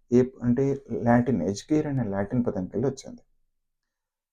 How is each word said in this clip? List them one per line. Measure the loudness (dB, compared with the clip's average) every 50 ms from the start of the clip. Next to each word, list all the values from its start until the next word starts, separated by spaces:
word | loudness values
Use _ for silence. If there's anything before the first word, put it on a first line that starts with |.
| _ 2
ఏ, | 4 4 4 2 -2 -4
అంటే | 0 0 2 2 2 0 -2 -4 -6 -8
లాటిన్, | -6 -2 2 4 4 4 4 2 0 0
ఎడ్యుకేర్ | 0 -2 -4 -4 -2 0 0 0 0
అనే | 0 -2 -4 -4
లాటిన్ | -2 -2 -4 -4 -2 0 -2 0
పదంకి | 0 -2 -4 -6 -6 -4
వెళ్ళి | -4 -2 -2
వచ్చింది. | -4 -6 -12 -18 -18 -20 _ _ _ _ _ _ _ _ _ _ _ _ _ _ _ _ _ _ _ _ _ _